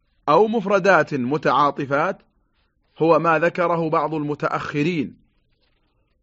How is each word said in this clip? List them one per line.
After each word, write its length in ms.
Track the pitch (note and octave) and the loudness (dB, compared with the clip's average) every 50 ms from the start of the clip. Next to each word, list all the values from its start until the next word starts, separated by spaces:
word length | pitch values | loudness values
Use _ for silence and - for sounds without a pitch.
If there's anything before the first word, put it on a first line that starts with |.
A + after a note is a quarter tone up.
| _ _ _ _ _ - | _ _ _ _ _ 2
أو 180 | D3+ F3 G#3+ | 4 4 4
مفردات 680 | A3 A3 A#3 F3 G3 G#3 G3 F3 G3 F#3 D#3+ D3+ - D#3 | 2 0 -2 -2 0 0 2 4 4 4 4 4 0 -2
متعاطفات 1080 | C3+ B2 B2 C#3+ D#3+ D#3+ D3+ B2+ C3 D3 C#3+ C#3 - D3 B2+ C#3 C#3+ D#3+ F#3 F#3+ - _ _ _ _ _ _ _ _ _ _ _ _ _ _ _ - | -4 -4 -2 -4 -2 0 0 2 2 2 0 0 -4 -6 -4 -2 -2 -2 -2 -4 -8 _ _ _ _ _ _ _ _ _ _ _ _ _ _ _ 0
هو 200 | D#3 E3 E3 D3 | 2 2 4 4
ما 200 | D#3+ E3 D#3+ D#3 | 2 2 0 2
ذكره 520 | D#3 E3+ E3+ F#3 F3 E3+ E3+ E3 E3+ D#3 | 0 -2 -2 -2 -2 -2 -2 -2 -2 -2
بعض 240 | D#3 E3 D3 D3+ D#3 | -2 -2 -2 -2 -4
المتأخرين 1000 | D#3 D3 D3 D3 - D#3 - - D#3 C#3+ - D3 D3 D3 E3+ F3+ D#3 B2 F2+ - _ _ _ _ _ _ _ _ _ _ _ _ _ _ _ _ _ _ _ _ _ | -6 -6 -6 -6 -4 -4 -4 -4 -6 -8 -6 -4 -2 -2 -2 -2 -4 -4 -6 -8 _ _ _ _ _ _ _ _ _ _ _ _ _ _ _ _ _ _ _ _ _